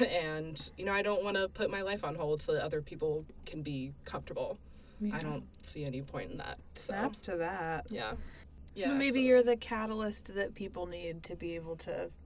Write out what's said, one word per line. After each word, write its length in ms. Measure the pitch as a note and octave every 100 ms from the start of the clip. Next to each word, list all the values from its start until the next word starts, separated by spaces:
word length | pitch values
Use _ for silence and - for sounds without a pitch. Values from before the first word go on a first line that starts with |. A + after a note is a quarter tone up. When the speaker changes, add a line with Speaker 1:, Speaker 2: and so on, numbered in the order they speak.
Speaker 1:
<laughs> 0 |
and, 680 | A#3+ F3 D#3+ D#3 D#3+ D3+ - -
you 80 | G3
know, 80 |
I 80 | G3
don't 220 | G3+ G3+
wanna 240 | G3+ G3 F#3+
put 200 | - G#3
my 120 | G3
life 220 | F#3+ G3+
on 120 | E3 D#3+
hold 260 | D3+ D3+
so 120 | -
that 100 | D3+
other 180 | D#3 D#3
people 440 | C#3+ D#3 D#3 D3+ D3+ - -
can 160 | D#3
be 300 | D3+ C#3 C3 C#3+ -
comfortable. 520 | E3+ - - - - - - - -
Speaker 2:
Yeah. 140 | G#3 G#3
Speaker 1:
I 40 |
don't 240 | D3+ C#3+ - -
see 240 | - D#3 C#3+
any 160 | B2+
point 300 | C#3 C3+ F#2
in 60 | -
that, 200 | - - - -
so. 160 | -
Speaker 3:
Snaps 280 | G3 B3 -
to 160 | - F3
that. 500 | E3 F#3+ E3 D#3 -
Speaker 1:
Yeah. 240 | - A2 - - - - - - -
Yeah, 140 | G3+
Speaker 3:
But 40 | C#4
maybe 100 | C#4
Speaker 1:
absolutely. 200 | B3+ B3+
Speaker 3:
you're 140 | B3+
the 120 | A#3+ A#3
catalyst 800 | - A3+ A3 A3 G#3+ G#3 - G3
that 200 | G3 -
people 300 | G3 F3+ F3
need 360 | F3 E3+ E3
to 120 | E3 E3+
be 200 | E3+ E3+
able 200 | E3 E3
to 320 | - - E3+ -